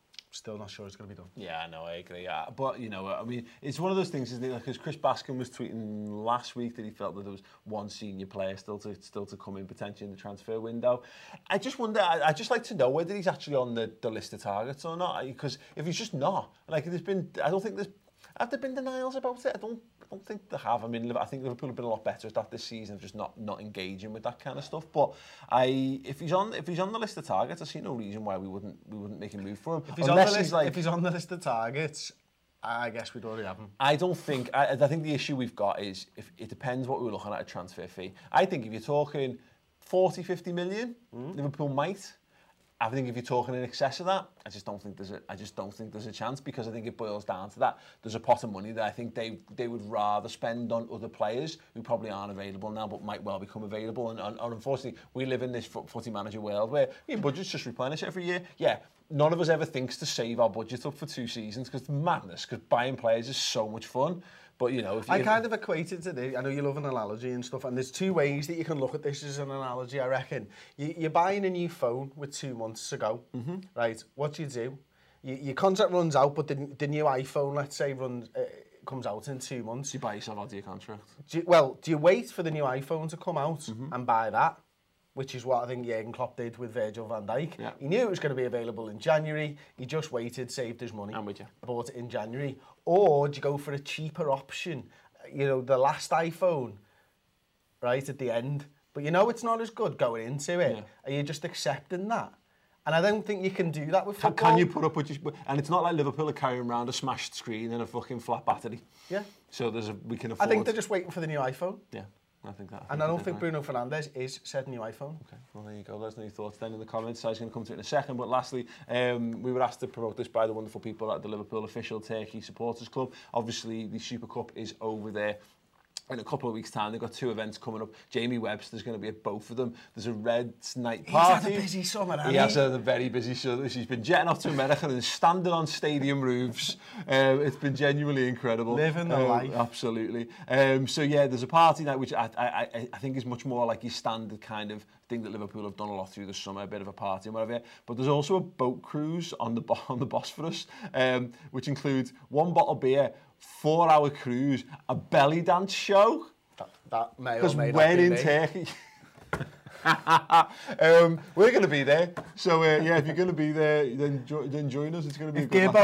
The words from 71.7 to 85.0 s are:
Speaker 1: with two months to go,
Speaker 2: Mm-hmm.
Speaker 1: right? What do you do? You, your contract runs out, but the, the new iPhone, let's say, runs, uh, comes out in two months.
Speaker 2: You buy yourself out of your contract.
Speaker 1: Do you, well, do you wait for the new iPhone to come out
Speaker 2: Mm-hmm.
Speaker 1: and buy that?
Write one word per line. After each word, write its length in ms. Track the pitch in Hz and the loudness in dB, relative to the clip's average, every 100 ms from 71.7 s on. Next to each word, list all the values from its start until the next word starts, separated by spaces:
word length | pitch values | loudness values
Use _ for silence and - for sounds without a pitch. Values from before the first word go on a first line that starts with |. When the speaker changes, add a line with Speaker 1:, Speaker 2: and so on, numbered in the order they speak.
| - 123 127 135 143 | 0 0 0 -6 -10
Speaker 1:
with 160 | 143 | -12
two 200 | - 139 117 | -8 -8 -6
months 340 | 110 110 - | -8 -8 -8
to 60 | 139 | -2
go, 240 | 107 120 - 127 | -2 -2 -6 -8
Speaker 2:
Mm-hmm. 220 | 127 185 185 120 | -6 -8 -8 -2
Speaker 1:
right? 260 | 117 110 - 135 | -2 -2 -10 -6
What 160 | 147 | -6
do 100 | 147 | -4
you 60 | 147 | -8
do? 280 | 117 127 139 _ _ _ _ | -6 -6 -8 _ _ _ _
You, 120 | 131 135 | -10 -8
your 180 | 139 | -6
contract 380 | 127 190 190 185 | 2 4 6 4
runs 240 | 180 165 139 | 4 4 6
out, 180 | 139 | 6
but 140 | 147 143 | 4 -2
the, 80 | 143 143 - | -4 -6 -4
the 120 | 143 | -2
new 160 | 151 | 2
iPhone, 500 | 151 131 135 151 139 | 2 2 0 -2 0
let's 220 | 143 - - | -2 -4 -4
say, 160 | 143 | -4
runs, 380 | 131 131 123 107 127 | -2 -4 -6 -6 -6
uh, 40 | 123 - - - | -6 -8 -20 -18
comes 220 | - 131 120 | -10 -6 -6
out 220 | 107 143 | -6 -6
in 100 | 135 | -8
two 240 | - 127 | -6 -6
months. 320 | 110 123 139 | -6 -6 -6
Speaker 2:
You 60 | 131 | -6
buy 140 | 113 | -4
yourself 240 | 104 117 104 | -6 -8 -8
out 80 | 101 | -8
of 60 | |
your 100 | 98 | -10
contract. 420 | 98 95 - 104 - - - | -12 -12 -12 -16 -16 -20 -6
Speaker 1:
Do 80 | 165 | -2
you, 60 | 170 | 8
well, 320 | 165 135 - | 8 8 2
do 120 | 156 | 0
you 60 | 151 | 4
wait 300 | 170 226 240 | 6 6 2
for 140 | - | -4
the 80 | 160 | -2
new 140 | 156 | 0
iPhone 440 | 135 131 135 160 156 | 0 -2 -2 -4 -4
to 60 | 160 | -6
come 220 | 180 156 | -4 -2
out 220 | 147 151 | -2 -4
Speaker 2:
Mm-hmm. 320 | - 110 139 | -8 -10 -6
Speaker 1:
and 120 | 127 | -2
buy 240 | 123 113 110 | 2 2 4
that? 280 | 110 156 - _ _ _ _ | 4 2 0 _ _ _ _